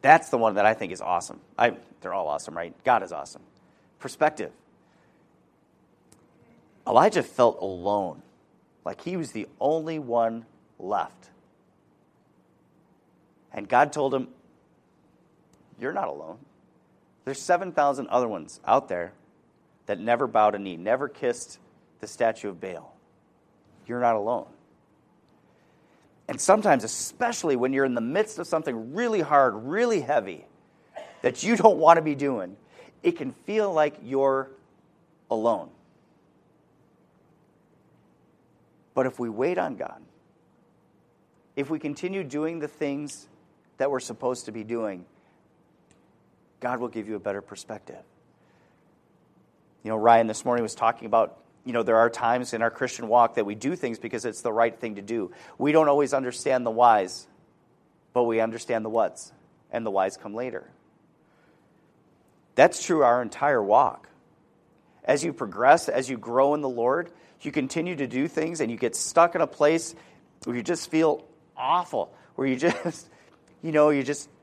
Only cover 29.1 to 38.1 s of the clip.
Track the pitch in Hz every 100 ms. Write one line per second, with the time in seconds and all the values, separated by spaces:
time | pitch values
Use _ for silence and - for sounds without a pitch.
29.1 | 214 147 147 131 104 120 185 240 214 123
30.1 | 143 95 85 - _ _ _ _ - -
31.1 | - 123 123 185 233 226 180 160 170 156
32.1 | 139 139 123 90 98 _ - - _ 175
33.1 | 170 131 - - 214 208 165 151 151 -
34.1 | 135 139 135 135 - _ _ _ _ _
35.1 | _ _ 113 113 104 71 - _ _ _
36.1 | _ _ _ _ _ _ _ _ _ _
37.1 | _ _ _ _ _ _ _ _ _ _